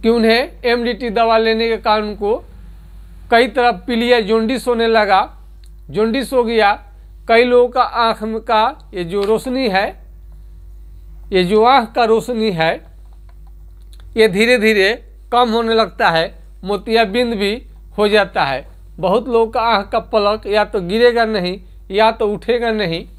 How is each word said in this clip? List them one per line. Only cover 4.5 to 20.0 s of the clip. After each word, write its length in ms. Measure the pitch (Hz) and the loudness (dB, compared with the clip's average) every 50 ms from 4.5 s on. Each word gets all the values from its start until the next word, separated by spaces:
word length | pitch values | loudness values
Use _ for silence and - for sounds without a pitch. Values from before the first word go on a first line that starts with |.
| 269 240 - 254 | -4 -4 -2 -2
होने 180 | 240 226 233 | -2 0 0
लगा, 340 | 226 226 226 214 196 196 190 - 170 - - - - - - - - - - - - | 2 2 2 2 4 2 2 2 -2 -8 -20 -20 -20 -20 -20 -20 -20 -20 -20 -20 -10
जॉन्डिस 420 | 135 180 220 226 226 277 247 - 269 | -4 -2 -2 0 -2 -4 -4 -2 -2
हो 120 | 254 240 | -2 0
गया। 280 | 220 233 220 214 202 208 214 - - - - - - - - - - | 0 0 2 2 2 0 -2 -8 -20 -20 -20 -20 -20 -20 -20 -2 2
कई 160 | 226 226 247 | 2 4 4
लोगों 240 | 247 247 247 247 247 | 4 4 4 4 4
का 140 | 247 262 240 | 2 0 0
आँख 400 | - 226 226 233 226 220 - 208 | 0 0 0 0 0 -2 -4 -6
में 180 | 220 220 220 | -8 -8 -8
का 500 | 220 - 233 214 220 247 302 - - - - | -4 0 0 2 2 0 -2 -8 -18 -14 -10
ये 100 | 180 180 | -10 -8
जो 180 | 165 175 202 196 | -6 -4 -4 0
रोशनी 460 | 196 220 214 - 262 247 262 269 226 | 0 -2 -2 -2 -4 -4 -2 -2 0
है, 180 | 185 190 202 - - - - - - - - - - - - - - - - - - - - - - - - - - - - - 202 | 0 0 -2 -2 -6 -14 -20 -20 -20 -20 -20 -20 -20 -20 -20 -20 -20 -20 -20 -20 -20 -20 -20 -20 -20 -20 -20 -20 -20 -20 -12 -2 0
ये 120 | 185 180 | 0 0
जो 200 | 175 208 214 220 | 2 2 4 4
आँख 280 | 240 269 277 233 220 - | 6 4 4 2 0 -2
का 120 | 247 240 | -2 2
रोशनी 460 | 214 220 226 226 247 247 220 220 220 | 2 2 0 0 -4 -4 -2 -2 -2
है, 220 | 190 160 160 165 196 - - - - - - - - - - - - - - - - - - - - - - - - - - - - | 0 0 0 0 -2 -4 -10 -20 -20 -20 -20 -20 -20 -20 -20 -20 -20 -20 -20 -20 -20 -20 -20 -20 -20 -20 -20 -20 -20 -20 -20 -8 2
ये 120 | 226 220 220 | 2 2 4
धीरे 300 | 175 196 220 233 254 240 | 4 2 2 2 2 2
धीरे 340 | 202 220 220 208 190 196 226 - - - - - - - - | 2 2 2 2 2 0 0 -4 -8 -20 -20 -20 -10 -2 0
कम 180 | 240 247 240 | 2 2 2
होने 240 | 214 233 233 226 226 | 0 -2 -2 0 0
लगता 340 | 220 220 185 - - 233 190 | 0 0 -2 -2 0 0 2
है, 240 | 165 165 165 196 - - - - - - - | 2 0 -2 -2 -8 -16 -20 -20 -20 -14 -6
मोतियाबिंद 680 | 185 208 196 - 240 220 233 226 196 190 247 247 233 233 | -6 -6 -6 -4 0 2 2 2 2 0 -2 -2 -2 -2
भी 180 | 196 202 196 214 254 - - - - - - - - | -2 -2 -2 -4 -6 -10 -18 -20 -20 -20 -16 -4 -2
हो 100 | 214 208 | 0 2
जाता 360 | 202 214 196 185 - 190 160 | 2 2 0 0 -2 -2 -2
है। 220 | 139 135 131 151 - - - - - - - | -2 -2 -6 -8 -12 -20 -20 -20 -20 -12 -4
बहुत 300 | 165 185 190 240 220 262 | -2 0 0 0 -2 0
लोगों 180 | 233 226 226 | 0 0 0
का 140 | 220 226 254 | 0 -2 -2
आँख 280 | 220 233 226 196 202 202 | -2 0 0 0 -2 -2
का 100 | - 226 | -6 -6